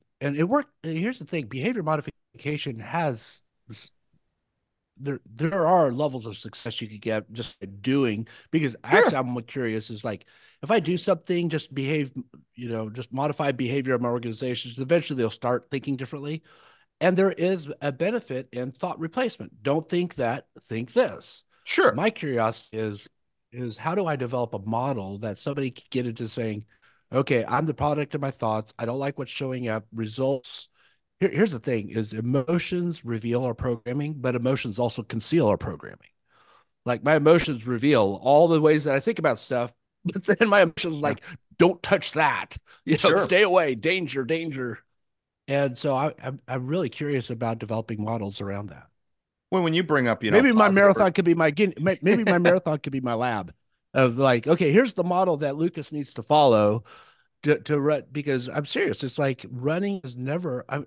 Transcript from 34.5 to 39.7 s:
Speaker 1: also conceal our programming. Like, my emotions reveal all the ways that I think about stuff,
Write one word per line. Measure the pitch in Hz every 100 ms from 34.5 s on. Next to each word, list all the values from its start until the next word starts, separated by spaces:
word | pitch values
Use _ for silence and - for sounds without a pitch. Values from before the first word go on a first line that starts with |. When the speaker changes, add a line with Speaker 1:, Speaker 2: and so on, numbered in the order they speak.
| 135 120 101
Speaker 1:
also | 123 -
conceal | - 113 - 170 110
our | 95
programming. | - 80 50 50 _ _ _ _ _ _ _ _ 120
Like, | 120
my | 143 156
emotions | 151 170 160 120 120
reveal | 117 143 127 101 95
all | 127 147 170
the | 160
ways | 156 151 143
that | 135
I |
think | 226 220
about | 156 113
stuff, | - 123 120